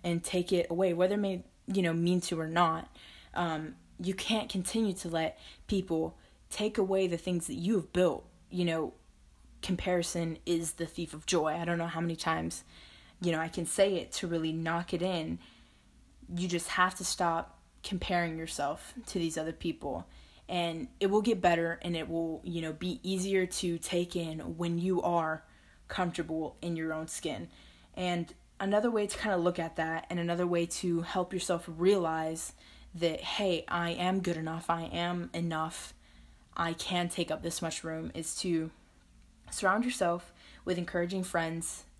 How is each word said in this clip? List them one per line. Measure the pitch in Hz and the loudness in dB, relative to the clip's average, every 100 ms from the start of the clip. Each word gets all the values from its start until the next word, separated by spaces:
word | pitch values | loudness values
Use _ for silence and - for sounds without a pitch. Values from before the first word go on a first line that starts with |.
and | 175 170 | 0 0
take | - 180 180 | 0 0 2
it | 180 - | 2 2
away," | 170 190 | 2 2
whether | 170 185 202 | 4 4 4
may, | 196 180 - _ - | 0 -2 -8 _ -2
you | 190 | 2
know, | 175 | 2
mean | 165 170 180 | 4 4 4
to | - 165 | 2 -2
or | 160 | 0
not. | 165 170 160 - - - - - | 4 4 2 -6 -18 -20 -20 -8
Um, | - 170 156 156 - - - | -2 -2 -2 -6 -12 -20 -6
you | 175 | -4
can't | 190 - 220 - | -2 0 0 0
continue | 190 180 226 214 | -4 0 2 2
to | 185 175 | 0 -2
let | 165 160 - - - - | 0 0 -4 -20 -20 -2
people | 196 190 160 160 - - - - | -2 2 0 0 -6 -20 -20 -12
take | - 214 208 | -2 0 2
away | 190 190 185 | 2 4 2
the | 170 | 0
things | 185 175 - | 0 0 -2
that | |
you | - 170 220 | -2 2 2
have | - | 2
built. | 180 180 123 - - - | 4 4 2 -8 -20 -8
You | 180 175 | -2 0
know, | 165 151 - - - - - - - | 0 -2 -6 -20 -20 -20 -20 -20 -12
comparison | - 180 - 180 170 170 165 160 | -4 -2 2 2 2 -2 -2 -4
is | - 165 165 | 0 0 0
the | - 165 | -4 -6
thief | - 170 | -6 -8
of | 151 | -6
joy. | - 175 151 | 0 2 2
I | 165 | 0
don't | 170 170 | -2 0
know | 170 | -2
how | 165 | -2
many | 170 | -2
times, | 165 170 160 165 - - - - - - - | -2 -2 0 -2 -6 -14 -20 -20 -20 -20 -2
you | 175 | 0
know, | 160 | 0
I | 160 | -2
can | 180 | -2
say | 170 - 196 | -2 4 4
it | 180 - | 4 -2
to | - 175 | -4 -2
really | 170 160 | 0 0
knock | 165 165 170 170 | 0 0 -2 -2
it | 170 | -2
in. | 185 180 160 175 - - - - - - - - - 175 | 0 0 -2 -6 -10 -20 -20 -20 -20 -20 -20 -20 -8 -4
You | 180 | 0
just | 170 - | -2 0
have | - 185 - | 2 2 2
to | |
stop | 185 - 175 165 - - - - | -4 0 2 2 -2 -16 -20 -16
comparing | - 180 - 175 170 160 | -6 -4 0 2 0 -4
yourself | 160 - 143 165 - - - | -6 -2 -2 -4 -10 -14 -6
to | 185 | -2
these | 165 160 | 0 0
other | 160 | -4
people, | 160 165 156 143 170 - - - - - | -2 -4 -4 -4 -6 -8 -18 -20 -20 -4
and | 180 170 165 127 - | -2 0 -2 -8 0
it | 196 | 4
will | 208 | 4
get | 214 208 | 4 4
better, | 175 170 165 170 | 4 4 2 -2
and | 175 170 | -2 -2
it | 160 | -2
will, | 165 165 160 | -2 -2 -4
you | 175 170 | -4 -4
know, | 160 | -4
be | 156 180 - | -4 -4 -4
easier | 185 190 190 190 180 | -2 -2 2 2 2
to | - 180 170 | 0 -2 -2
take | - 180 175 | 0 0 0
in | 180 165 160 165 165 | -4 -4 -6 -8 -4
when | 175 170 | 0 0
you | 185 180 | 2 2
are | 175 170 156 156 - - - - - | 4 2 2 -4 -8 -20 -20 -20 -8
comfortable | - 175 175 165 160 156 - | -2 0 0 -2 -2 -4 -6
in | 175 165 | -4 -2
your | 160 | -2
own | 160 160 | -4 -4
skin. | - 160 104 170 - - - - | -4 -4 -6 -10 -14 -20 -20 -14
And | - 180 175 165 - - - | -4 0 0 -4 -10 -20 -6
another | 196 208 233 | 2 4 4
way | 220 202 | 2 0
to | - | -2
kinda | 214 185 | 0 4
look | 170 175 | 2 0
at | 165 - | -4 -2
that, | 160 165 - | -2 -2 -2
and | 180 | -2
another | 170 175 180 | 0 2 2
way | 170 170 | 2 0
to | - 180 170 | 0 0 0
help | 170 190 175 | 0 0 0
yourself | 185 - 170 - | -2 0 -2 -2
realize | 160 180 202 170 160 160 160 - - - - - | 4 6 6 2 0 -2 -4 -8 -12 -20 -20 -16
that, | 170 170 156 | 0 0 0
"Hey, | - - 202 165 - | -4 0 2 2 0
I | 175 170 | 0 0
am | - 180 190 | 0 2 2
good | 180 160 | 2 0
enough, | 160 165 - | -2 -2 0
I | 165 | 0
am | 165 170 175 175 175 | 0 -2 0 -2 -4
enough, | 170 170 160 160 - - - - - - - - | -2 -2 0 -2 -6 -12 -16 -20 -20 -20 -20 -12
I | - 170 | -2 -2
can | 165 - 180 175 | -2 -2 0 0
take | - 170 | -2 -2
up | 160 | -2
this | 170 - | -2 -2
much | 165 - | -4 -4
room," | 165 160 160 | -6 -6 -6
is | 160 160 - | -6 -6 -4
to | 185 165 160 - - - - - - - - | 0 2 0 -8 -20 -20 -20 -20 -20 -20 -10
surround | - 190 208 | 0 4 4
yourself | 247 247 175 175 - - - - | 2 2 2 2 -4 -20 -20 -10
with | - 180 | -2 -2
encouraging | 175 175 175 190 | 0 0 0 -2
friends | 185 170 165 165 - - - | -2 -2 0 -2 -6 -8 -14